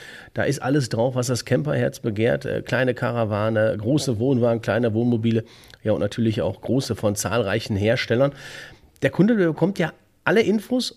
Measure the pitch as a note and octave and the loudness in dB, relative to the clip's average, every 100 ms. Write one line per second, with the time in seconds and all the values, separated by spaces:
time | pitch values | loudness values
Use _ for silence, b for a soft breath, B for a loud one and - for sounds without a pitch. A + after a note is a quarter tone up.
0 | B B B - G#2+ C#3+ - D3 A#2+ A2+ | B B B -2 -2 0 0 0 0 0
1 | B2 B2+ B2 A#2+ - D#3+ D3+ C#3 C3 - | 0 0 -2 -2 0 0 0 0 -2 -2
2 | A#2+ G2+ A2 C#3 - - - A#2+ B2+ B2 | -4 0 0 0 -2 -6 -2 0 0 0
3 | B2 A#2+ A2 G#2 A2 A2 A2 G#2+ A2+ D3 | -2 -2 -2 0 0 2 0 0 0 0
4 | D3 G#2 B2+ B2+ A#2+ A#2 - G#2 A#2+ G#2+ | 0 0 2 2 2 0 0 0 0 2
5 | A#2+ A#2 A#2 A2+ A2 B B B G#2+ G2 | 2 2 2 0 -2 B B B -2 0
6 | G2+ - A2+ G#2+ E2 F#2 - B2+ - A2 | 0 0 0 0 -2 -4 -2 -2 0 -2
7 | G#2+ G2+ - A2+ G2 A2 - G2+ G#2 A#2 | -2 -2 -2 -2 0 -2 -2 0 2 0
8 | - A#2 C#3 C#3 B B B B B _ | 0 2 2 -2 B B B B B _
9 | C3+ - G3+ A3+ E3+ D3+ F3 G3 E3 - | -2 2 4 4 2 2 0 0 -4 -6
10 | _ _ - F#3+ F3+ G#3+ - B3+ - | _ _ 2 4 4 0 0 -2 -4